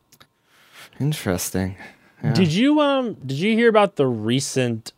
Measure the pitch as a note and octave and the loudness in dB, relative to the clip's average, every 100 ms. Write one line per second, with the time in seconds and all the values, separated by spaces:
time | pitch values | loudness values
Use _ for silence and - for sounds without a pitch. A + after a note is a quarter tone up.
0 | _ - _ _ _ _ _ - - - | _ -20 _ _ _ _ _ -20 -16 -6
1 | C#3 D3+ G#2+ F2 - F#2 F#2 F#2+ - - | -4 -2 -2 -4 -4 -4 -4 -8 -18 -20
2 | _ _ D3+ C#3+ F3+ E3+ C4+ D4+ C#4+ C4+ | _ _ -2 2 2 2 2 2 0 0
3 | B3 E3+ C3 C3+ G3+ A3 A#3 G#3+ G3+ - | -4 -8 -8 -4 0 2 4 4 4 2
4 | C3+ A2+ G#2+ B2+ - C3 B2 A2+ - | 0 0 0 -2 0 -2 0 -2 -8